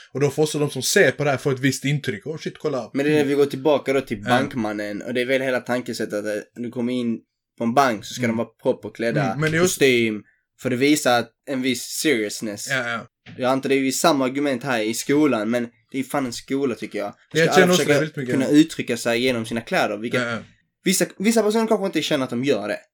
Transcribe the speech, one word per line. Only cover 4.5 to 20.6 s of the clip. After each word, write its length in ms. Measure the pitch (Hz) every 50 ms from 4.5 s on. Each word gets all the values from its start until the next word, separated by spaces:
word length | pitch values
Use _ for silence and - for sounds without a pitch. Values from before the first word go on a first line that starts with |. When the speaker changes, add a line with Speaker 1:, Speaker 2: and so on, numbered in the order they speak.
| - 135 107 107 107 104 104 104 104 101
Speaker 2:
och 120 | - - 123
det 80 | 123
är 40 | 123
väl 160 | 123 135 131
hela 180 | 135 135 127 123
tankesättet 540 | 120 - 120 127 123 120 117 - 113 95 101 104
att, 60 | 104
eh, 160 | 107 104 104 101 - _
du 140 | - 120 117
kommer 240 | 110 127 120 120 127
in 260 | 127 120 117 113 110 - _ _ _ _ _ _ -
på 60 | 120
en 100 | 117 117
bank 320 | 139 139 131 113 98 -
så 80 | - -
ska 100 | - 123
Speaker 1:
Mm. 140 | 113 110 117
Speaker 2:
de 60 | 117
vara 60 | - _ _ -
properklädda, 600 | 131 120 - - 104 - - 113 117 113 110 101
Speaker 1:
Mm, 160 | - - 135
men 100 | 156 156
det 60 | 156 160
är 40 |
just 120 | 175 180 -
Speaker 2:
kostym, 480 | - 143 135 123 120 117 113 107 104 - _ _ _ _ _ _ -
för 80 | - 127
det 60 | 127
visar 440 | 120 135 143 151 151 - 135 120 120
att 100 | 117 - _ _ _ -
en 120 | 143 131
viss 200 | 127 135 123 123 -
seriousness. 840 | - - - - 160 139 113 107 104 - - 120 110 101 104 - -
Speaker 1:
Ja, 200 | 139 131 120 120
ja. 180 | 117 110 107 - _ _ _ - - -
Speaker 2:
Jag 140 | 127 123
antar 180 | 131 135 131 139
det 60 | 135
är 40 | 139
ju 120 | 135 135
samma 340 | 131 - - 175 156 139 131
argument 380 | 127 131 139 147 147 135 117 -
här 180 | 139 127 113
i 120 | 107 110 117
skolan, 560 | - - - 139 147 151 147 123 110 104 110
men 180 | 120 123 120 120 _ _ _ _
det 80 | - 135
är 40 | 131
fan 220 | - - 147 135
en 80 | 123 113
skola, 420 | - - - 135 139 143 131 110
tycker 240 | - 110 98 - 101
jag. 140 | 104 101 - _ _ _ -
Då 60 | 151
Speaker 1:
Jag 60 | 165 165
Speaker 2:
ska 60 | -
Speaker 1:
känner 80 | 185 180
Speaker 2:
alla 100 | 175 180
Speaker 1:
också 100 | 175 143
det 20 |
Speaker 2:
försöka 140 | - 143 143
Speaker 1:
väldigt 160 | 156 156 - 151
mycket. 160 | 135 120 127
Speaker 2:
kunna 140 | 135 131 123
uttrycka 500 | 147 147 160 160 - - 139 131 123 117
sig 220 | - 123 117 117
genom 240 | 123 131 127 117 113
sina 160 | 113 117 113
kläder, 360 | - - 190 175 131 110 104 101
vilket 240 | 110 120 127 127
Speaker 1:
Ja, 80 | 123 117
ja. 80 | 117 107 95 - _ _